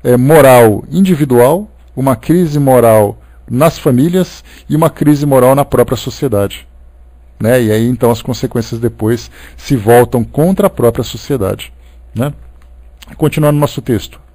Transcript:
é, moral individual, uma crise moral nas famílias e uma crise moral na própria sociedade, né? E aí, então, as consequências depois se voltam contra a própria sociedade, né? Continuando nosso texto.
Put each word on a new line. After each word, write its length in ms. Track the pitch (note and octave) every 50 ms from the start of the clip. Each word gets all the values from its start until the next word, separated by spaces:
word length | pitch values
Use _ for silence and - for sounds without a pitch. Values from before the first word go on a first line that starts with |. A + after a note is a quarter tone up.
é, 140 | - B2 B2
moral 680 | B2 B2+ C#3 D#3+ D#3 C3+ C3+ B2+ B2 A#2+ A2 G#2 F#2 - -
individual, 800 | C#3 F3+ G3 F#3 F3+ C#3 D3+ C3 B2 A#2+ A#2+ C3 D#3+ F#3+ G#3+ - - _ - - -
uma 220 | C3+ C3 C3+ B2+
crise 420 | A#2 - - D#3 F3+ F3+ D#3 D3 D3
moral 640 | C#3+ C3 C3 B2 A2+ A#2 A2 A2 G#2 G#2 A2 - - - - - - -
nas 260 | A#2+ B2 D3+ E3 -
famílias 680 | - - D3+ B2+ B2 C#3 F3 F3 F#3 F3+ - - - - - - - - -
e 60 | C#3+
uma 120 | D3+ E3+ D#3
crise 380 | - - E3 D3 D3+ C#3 D3
moral 280 | C#3+ C3+ C3 B2 B2+ C3+
na 100 | C#3+ C#3+
própria 320 | - - A#2+ A#2+ - C3
sociedade, 720 | A2 - C3 - - D3+ C3 G#2+ G2+ G2+ G2 - - - - - - - - _ - - - - - _ - - -
né? 200 | G#2 A2 B2+ B2+
E 120 | A#2+ G#2+
aí, 140 | G#2+ A2 A#2
então, 240 | A#2+ B2+ A2+ B2 A#2
as 120 | A#2 A2+
consequências 560 | - - B2 - - B2+ - B2 A2+ - B2 A2+
depois 540 | A#2 A#2 A2+ - G#2+ G#2+ A#2+ A2+ - - - - - - -
se 200 | - - - C#3+
voltam 460 | B2 G2 G#2+ A#2 B2 B2 A#2 - B2
contra 460 | A2+ - - - D3+ F3+ F#3+ - G3+ F#3+
a 20 |
própria 320 | - - A#2+ A#2 A2+ B2+
sociedade, 680 | A#2+ - - A2+ - - D3 B2 G2 F#2+ G2+ G#2 - - - - - - - - - - -
né? 180 | G#2+ B2+ C#3+ C#3+ - - - - - - - - - - - - - - - -
Continuando 420 | - D#3 D3 - D#3 D3+ D3 D3 D3
nosso 240 | D3 - - -
texto. 380 | - - A#2+ G2 - - - - _ _